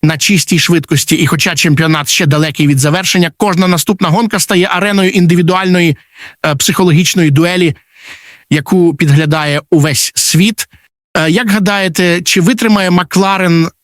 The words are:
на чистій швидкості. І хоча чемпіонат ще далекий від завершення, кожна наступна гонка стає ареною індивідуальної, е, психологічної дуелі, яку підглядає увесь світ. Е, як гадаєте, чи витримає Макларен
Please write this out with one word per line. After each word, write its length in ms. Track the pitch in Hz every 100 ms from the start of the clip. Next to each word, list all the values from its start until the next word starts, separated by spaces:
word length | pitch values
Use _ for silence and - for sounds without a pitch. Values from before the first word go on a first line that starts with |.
на 140 | 156 160
чистій 420 | - 196 - 170
швидкості. 560 | - 170 143 147 - 160
І 120 | 139
хоча 280 | 175 196 160
чемпіонат 540 | 170 143 160 156 143
ще 160 | - 165
далекий 420 | 151 156 143 147
від 120 | 135
завершення, 520 | 147 170 180 185 170 _
кожна 300 | 208 180 185
наступна 420 | 175 - 202 175
гонка 300 | 175 226 202
стає 300 | - 190 185
ареною 380 | 180 202 196 185
індивідуальної, 880 | 190 175 175 170 185 190 180 170 143 _ - - - 156
е, 100 | 143
психологічної 760 | - 185 180 151 175 190 160
дуелі, 440 | 139 170 185 170 - _ _ - - - - _
яку 460 | 151 147 190 170 151
підглядає 680 | 156 143 156 156 147 143 -
увесь 400 | 160 151 131 - -
світ. 520 | - 160 202 220 - _ _ _ _ -
Е, 140 | 160
як 200 | 180 240
гадаєте, 680 | 208 196 202 190 160 180 175
чи 200 | 175 -
витримає 480 | 175 254 226 208 185
Макларен 800 | 180 180 185 196 196 185 170 165 _